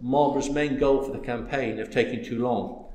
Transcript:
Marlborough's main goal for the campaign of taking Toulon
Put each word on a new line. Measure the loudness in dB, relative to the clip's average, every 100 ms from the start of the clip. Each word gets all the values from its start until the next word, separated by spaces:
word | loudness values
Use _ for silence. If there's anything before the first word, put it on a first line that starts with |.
Marlborough's | 0 4 4 2 0
main | 0 0 2
goal | 4 4
for | 2
the | -6
campaign | -6 -6 -4 -2 -2 -4
of | -2
taking | 0 2 0
Toulon | -4 -2 0 0 -2 -8 -14